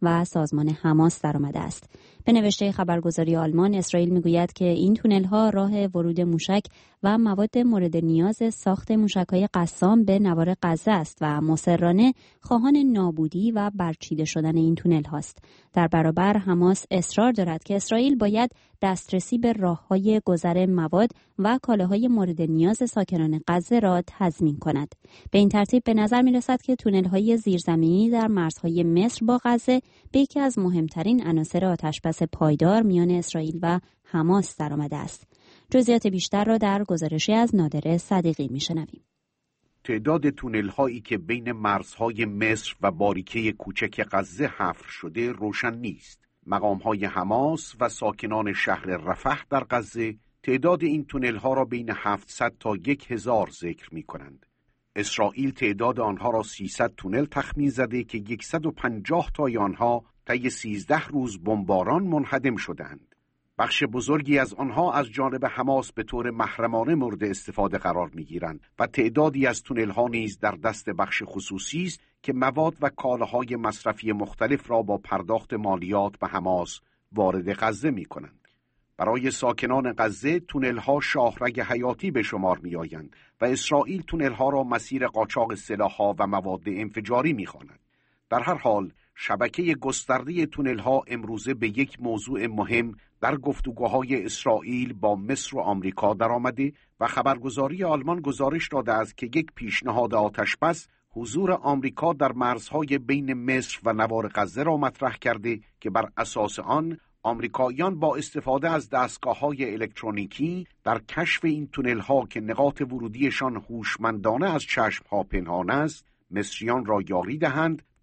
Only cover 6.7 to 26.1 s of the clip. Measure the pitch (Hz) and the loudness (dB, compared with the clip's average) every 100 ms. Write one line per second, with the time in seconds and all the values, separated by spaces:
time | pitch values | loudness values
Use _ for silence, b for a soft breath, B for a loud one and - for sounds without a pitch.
6.7 | b b b 196 220 226 190 214 247 247 | b b b 0 4 2 2 0 2 4
7.7 | 214 175 165 165 165 180 220 226 - - | 4 2 2 2 4 4 2 -2 0 0
8.7 | 190 - 220 208 196 175 185 202 185 170 | 0 2 2 2 2 2 2 2 2 0
9.7 | - 185 226 202 196 202 165 165 185 175 | 2 4 6 6 4 4 4 2 2 0
10.7 | 160 - 208 156 - 156 147 156 160 - | 0 2 2 0 -2 -2 0 2 2 4
11.7 | 170 175 180 247 254 b b - 240 247 | 4 4 6 6 4 b b 0 2 4
12.7 | 294 277 220 180 156 156 170 220 220 202 | 6 6 4 2 2 0 2 0 0 -2
13.7 | 202 175 160 - 156 156 165 160 165 160 | -2 -2 -4 -4 -4 -2 0 2 4 4
14.7 | 165 180 160 151 151 - - b b b | 2 4 2 2 -6 -8 -14 b b b
15.7 | - 170 170 160 165 190 208 190 175 175 | 2 4 4 2 4 4 2 2 4 4
16.7 | 196 - 190 170 - 233 226 175 160 - | 4 0 -2 0 2 4 4 0 -2 -2
17.7 | 202 - 226 262 269 208 214 247 _ b | -4 0 2 4 2 2 2 0 _ b
18.7 | b 196 185 - 185 - 240 233 220 180 | b -2 -2 -2 -4 0 0 2 2 0
19.7 | 170 - 190 202 214 - 175 175 175 185 | 0 0 0 4 2 2 0 2 2 2
20.7 | 180 160 170 233 - b b 196 254 - | 2 2 4 2 0 b b 0 0 2
21.7 | 214 180 202 247 233 185 165 160 160 170 | 2 2 2 2 2 2 0 0 4 4
22.7 | 220 240 - 190 175 160 156 - 175 175 | 2 0 0 0 0 0 0 0 0 2
23.7 | 240 208 180 175 - 190 156 160 147 160 | 4 4 2 0 -2 0 2 0 0 0
24.7 | 143 147 - B B B 196 202 208 202 | 0 -2 -10 B B B 4 6 4 4
25.7 | 254 233 220 214 | 2 2 2 4